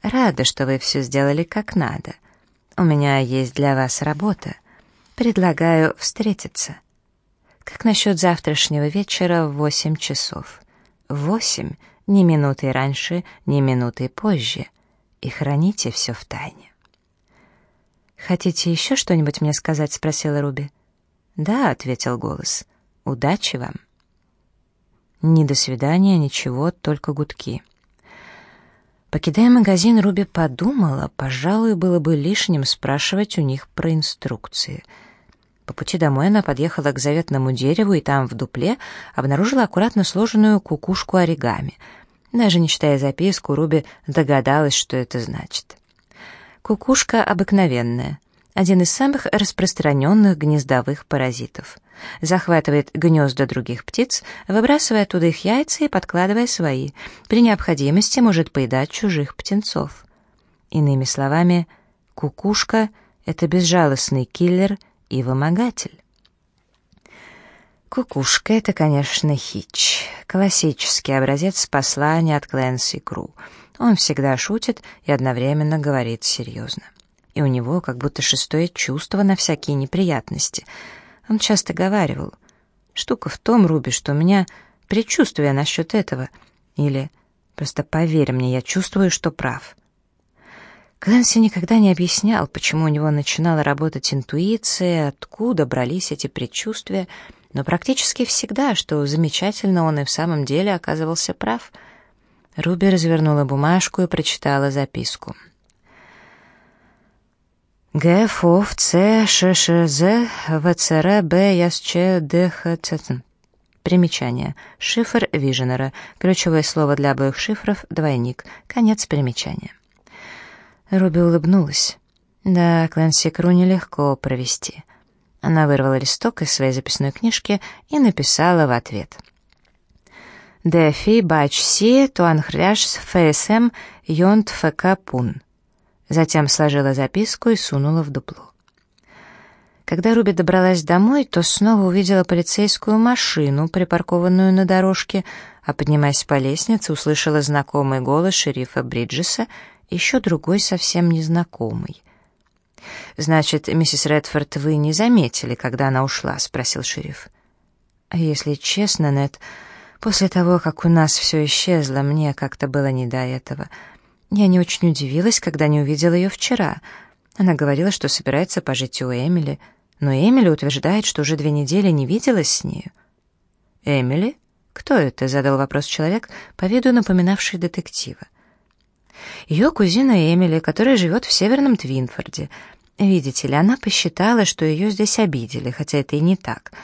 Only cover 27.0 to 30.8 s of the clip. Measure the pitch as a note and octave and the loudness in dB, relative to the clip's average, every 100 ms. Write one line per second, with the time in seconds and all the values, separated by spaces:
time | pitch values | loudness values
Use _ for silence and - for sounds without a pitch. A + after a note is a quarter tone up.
27 | - C#3+ D3 - - A#2 _ _ _ _ | -4 -6 -6 -8 -10 -10 _ _ _ _
28 | _ - - - - _ _ _ _ _ | _ -20 -20 -20 -20 _ _ _ _ _
29 | _ D3+ - D#3 A#3+ B3 G3 F#3 G3+ A3+ | _ -4 -2 4 6 6 6 4 4 4
30 | G3 F#3 G3 - D#3+ B2 G3 C#4 | 4 2 -2 0 -2 0 -2 2